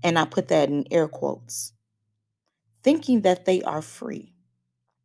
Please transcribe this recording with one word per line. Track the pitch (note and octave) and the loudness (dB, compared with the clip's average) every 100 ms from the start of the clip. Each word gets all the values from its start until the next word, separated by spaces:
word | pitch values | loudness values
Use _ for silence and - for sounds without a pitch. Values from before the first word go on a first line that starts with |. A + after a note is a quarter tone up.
and | F3 E3 | 0 0
I | |
put | D#3 - - | 0 -2 0
that | D#3+ C#3 | 2 2
in | C#3+ - | 0 0
air | E3+ D#3 | 0 0
quotes, | - C#3 - - - - _ _ _ _ _ _ _ _ _ _ _ | -2 -6 -6 -8 -8 -8 _ _ _ _ _ _ _ _ _ _ _
thinking | C4 D#4 C#4+ A#3+ | 2 2 2 2
that | F#3+ F3+ | 4 2
they | - F#3 | 2 0
are | - D#3 | 0 -6
free | D#3 - - - - _ _ _ _ _ _ _ | -8 -12 -12 -12 -14 _ _ _ _ _ _ _